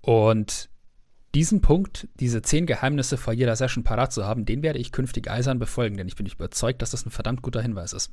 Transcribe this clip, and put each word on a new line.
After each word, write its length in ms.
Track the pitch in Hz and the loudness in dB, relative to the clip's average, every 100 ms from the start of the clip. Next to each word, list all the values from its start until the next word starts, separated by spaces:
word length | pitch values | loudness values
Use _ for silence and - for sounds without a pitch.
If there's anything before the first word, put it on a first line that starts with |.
Und 640 | - 113 110 110 104 - - - - _ _ - - | 4 4 6 4 0 -6 -10 -16 -20 _ _ -20 -2
diesen 260 | 143 165 208 | 0 4 6
Punkt, 480 | - 160 196 - - | 6 6 4 -6 -14
diese 260 | - 123 117 | -4 -2 0
zehn 240 | - 147 | 2 2
Geheimnisse 540 | 170 113 131 147 127 139 | 2 0 0 0 0 -2
vor 160 | - | -2
jeder 200 | 113 123 | 0 2
Session 300 | 113 127 - | 2 0 2
parat 300 | 117 113 127 | 0 2 0
zu 100 | - | -2
haben, 220 | 101 117 107 | -2 -2 -2
den 160 | 117 | 0
werde 160 | 156 147 | 0 -2
ich 140 | 123 | -4
künftig 380 | - 131 - - | -4 -2 -2 -4
eisern 280 | 113 127 127 | -2 0 0
befolgen, 400 | 113 - 117 98 | -2 0 -2 -2
denn 100 | 92 | -8
ich 80 | - | -6
bin 100 | 98 | -6
überzeugt, 540 | - 85 - 113 127 | -6 -8 -2 -2 -2
dass 100 | 117 | -4
das 140 | - | -4
ein 60 | - | -6
verdammt 320 | - - 123 | -4 -4 -2
guter 180 | 131 120 | -2 -2
Hinweis 320 | 113 104 87 | -2 -4 -8
ist. 200 | - - | -8 -8